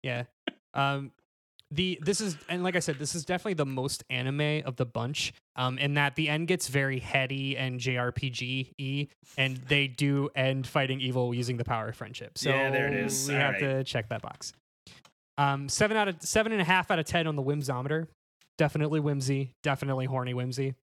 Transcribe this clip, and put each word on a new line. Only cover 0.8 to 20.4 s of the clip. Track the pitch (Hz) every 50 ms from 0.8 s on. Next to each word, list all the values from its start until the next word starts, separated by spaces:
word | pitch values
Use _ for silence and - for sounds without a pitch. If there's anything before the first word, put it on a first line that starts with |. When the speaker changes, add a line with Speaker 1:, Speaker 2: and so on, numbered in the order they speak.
| 139 139 139 139 139 123 _ _ _ _ _ _ _ _ _ - _ _
Speaker 1:
the, | 147 151 185 185 170 -
this | 151 175 202 -
is, | 220 196 156 147 - -
and | 170 180
like | 180 185 180
I | 175
said, | - 170 147 135
this | 151 135 -
is | 175 143
definitely | - 180 175 - 220 185
the | 156 143
most | 135 135 131 127 143 - - - -
anime | 131 123 123 131 139 147 151 151 151 151 -
of | 139 123
the | - 131
bunch, | 117 - 113 117 127 147 - - - - - _ _ _
um, | - 127 127 127 131
in | 143 139 143
that | 147 143 143 -
the | - 156 147
end | 151 156 170
gets | 170 185 170 - -
very | 127 143 135 135 131 127
heady | - - - 139 131 127 135 135 135 135 135
and | 127 131 131 127 123
J | 120 131 127
R | 123 123 123
P | - - - 131
G-y, | 120 - 127 123 131 131 131 - - - 139 131 139 135 123 - _ _ _ - -
and | - 135 131 131 127 127
they | 127 143 143 139 135
do | 123 - 143 143 139 139 139 143 -
end | 139 131 135 135 135 127 -
fighting | - 151 135 131 131 135
evil | 131 127 123 127 123 123 120
using | 120 120 120 123
the | 117 117
power | - 123 113 110 107
of | 113
friendship. | - 120 101 123 - 117 - _ -
So | - 143
Speaker 2:
Yeah, | 135 135 135 135
there | 135 123 120 -
it | -
is. | - 107 - - 135 135 139
Speaker 1:
we | 143
Speaker 2:
All | 143
Speaker 1:
have | 143 139 -
Speaker 2:
right. | 98
Speaker 1:
to | 143 135 135 135 135
check | - - 120 110 113
that | 120 107
box. | - - - - - - - _ _ _ _ _ _ - - - _ - _ _ _ _ _ -
Um, | 143 139 139 139 143 135
seven | - - 208 202 220
out | 220 208
of, | 196 180 160
seven | - - - 220 214 208
and | 220 202
a | 175
half | 175 185 185 180 -
out | 202 165
of | 151
ten | - - 175 160
on | 160 151
the | 143
whimsometer. | 131 135 147 151 139 135 131 123 127 143 156 160 165 - _ _ _ _ _ _ _ _ _ -
Definitely | 151 147 - 151 147 151 156 156
whimsy. | 147 147 143 139 131 131 139 135 135 127 _ _ -
Definitely | 151 139 - 139 139 135 131 131
horny | 131 135 131 123 123 123
whimsy. | 123